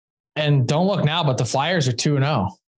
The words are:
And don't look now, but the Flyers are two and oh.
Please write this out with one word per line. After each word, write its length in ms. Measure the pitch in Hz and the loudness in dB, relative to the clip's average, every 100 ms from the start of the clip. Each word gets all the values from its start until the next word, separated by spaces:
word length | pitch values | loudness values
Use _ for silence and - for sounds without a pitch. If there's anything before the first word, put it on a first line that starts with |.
| _ _ _ - | _ _ _ -4
And 320 | 151 143 120 | 0 0 0
don't 180 | 147 185 | 0 0
look 180 | 196 | 0
now, 200 | 147 165 | 0 0
but 160 | 151 127 | 0 0
the 60 | 127 | 0
Flyers 420 | 131 151 185 131 | 0 0 0 0
are 60 | |
two 220 | 117 156 143 | -2 0 0
and 80 | |
oh. 260 | 135 139 92 - _ | 0 0 -2 -6 _